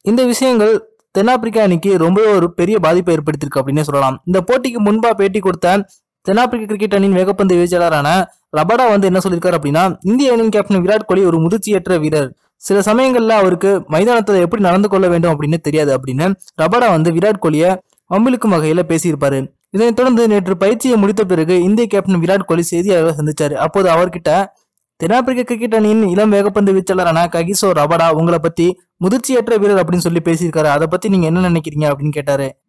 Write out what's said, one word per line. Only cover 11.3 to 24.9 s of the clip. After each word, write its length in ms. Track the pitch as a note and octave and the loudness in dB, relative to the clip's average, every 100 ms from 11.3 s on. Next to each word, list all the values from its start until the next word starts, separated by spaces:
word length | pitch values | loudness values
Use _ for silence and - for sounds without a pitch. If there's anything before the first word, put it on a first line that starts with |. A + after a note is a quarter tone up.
| E3 | 2
முதிர்ச்சியற்ற 600 | E3 G#3+ G#3+ G3 F3+ F3+ | 0 -2 -2 -4 0 -2
வீரர். 340 | D3+ D3+ C3+ - _ _ | 0 -2 -4 -10 _ _
சில 240 | - G3+ | -2 0
சமயங்கள்ல 500 | G3 A3+ C4 B3 A3 | 2 0 2 0 2
அவருக்கு 540 | A3 F#3+ F3 F#3+ G3 - | 2 2 2 0 0 -2
மைதானத்துல 500 | D#3 G#3+ A#3+ G#3 G3 | 0 2 0 2 0
எப்படி 240 | F3 G#3 | 0 0
நடந்து 260 | F#3 F#3 G#3 | 0 2 0
கொள்ள 180 | G3 F#3 | 0 0
வேண்டும் 240 | E3+ E3+ | 0 0
அப்படின்னு 260 | D3 D3 E3 | -2 -2 -2
தெரியாது" 420 | D3 D#3 D3 C3 | -2 -2 0 -2
அப்படின்னு 340 | C3 C3 F3+ G3 - - | -4 -2 -2 -4 -10 -4
ரபடா 280 | D#3+ A#3 A#3 | 0 2 2
வந்து 220 | E3 E3 | 2 0
விராட் 280 | E3 G3+ G#3 | 0 0 0
கோலியை 400 | E3 D3+ F3 F#3 _ _ _ | -2 0 0 -2 _ _ _
வம்பிழுக்கும் 440 | F#3+ B3 B3 A3 | 0 0 0 0
வகையில 280 | F3 D#3 E3+ E3 | 0 0 -2 0
பேசியிருப்பாரு. 680 | E3 F3 D3 C#3+ C3+ C3+ _ _ | -2 -2 -2 -2 -2 -6 _ _
இதனைத் 260 | G3 A#3 A#3 | -2 0 2
தொடர்ந்து 320 | B3+ A#3 A#3 | 2 2 2
நேற்று 300 | G#3 F#3 F3+ | 2 0 0
பயிற்சியை 400 | F#3+ A#3 C4 A3+ | 0 0 0 2
முடித்த 260 | G3+ G#3 | 2 0
பிறகு 380 | G3 F3 D#3+ F3+ | 0 0 2 2
இந்திய 260 | F3+ A3 A3+ | 2 0 0
கேப்டன் 320 | G#3 F#3+ F3+ | -2 0 -2
விராட் 260 | E3 G3 - | 0 -2 0
கோலி 180 | E3+ E3+ | -2 -2
செய்தியாளர்களை 420 | E3+ F#3+ F3+ D#3+ D3+ | -2 0 2 2 -2
சந்திச்சாரு. 360 | D3+ D3+ D3 | -6 -2 -4
அப்போது 360 | C#3+ D#3 G3 F#3 | -2 -2 0 2
அவர்கிட்ட 540 | E3 F3+ E3+ D#3 E3+ F#3+ _ _ _ _ | 2 0 -2 -2 0 -2 _ _ _ _